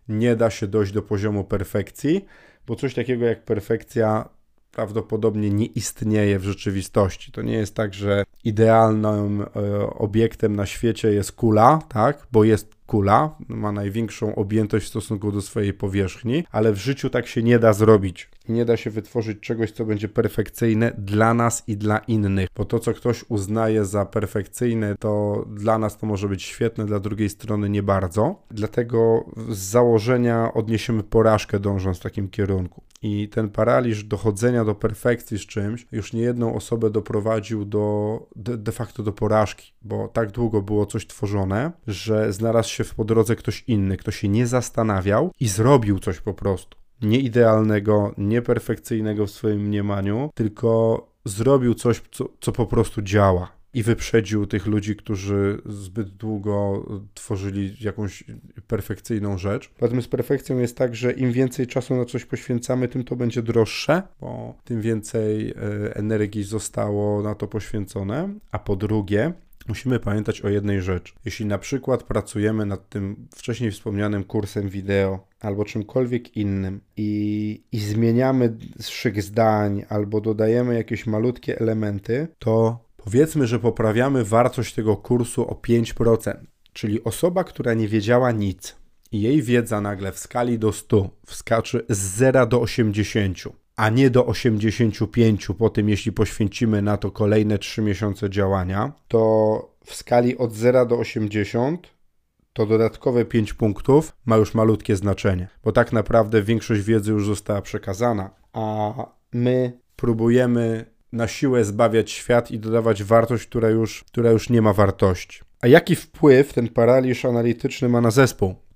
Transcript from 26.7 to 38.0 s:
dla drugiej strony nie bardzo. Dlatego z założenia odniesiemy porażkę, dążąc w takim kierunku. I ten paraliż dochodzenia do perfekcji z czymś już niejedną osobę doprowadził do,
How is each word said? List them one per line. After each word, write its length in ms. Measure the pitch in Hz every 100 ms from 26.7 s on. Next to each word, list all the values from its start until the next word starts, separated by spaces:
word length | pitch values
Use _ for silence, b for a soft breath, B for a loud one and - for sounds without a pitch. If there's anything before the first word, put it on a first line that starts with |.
| - 104
dla 140 | 104
drugiej 300 | 98 104 104
strony 400 | - 110 104 101
nie 140 | 104
bardzo. 600 | 98 98 92 87 123 196 _
Dlatego 720 | 113 104 - 120 120 113 113 - - 117
z 80 | 104
założenia 960 | 95 117 120 113 107 127 120 117 113
odniesiemy 500 | - 107 110 - 113
porażkę, 560 | 101 117 110 107 - 104
dążąc 380 | 101 98 95 87
w 60 |
takim 260 | 98 - 98
kierunku. 540 | - 98 95 92 - - _
I 280 | 110 104 104
ten 200 | 117 107
paraliż 540 | 104 110 127 123 104
dochodzenia 640 | 104 101 107 98 120 123 107
do 100 | 98
perfekcji 640 | 110 104 123 120 - 104
z 80 | -
czymś 420 | - 101 120 -
już 220 | 117 98
niejedną 420 | 113 120 123 117 110
osobę 340 | - 117 110
doprowadził 760 | 107 101 107 104 110 98 110 104
do, 540 | 104 104 104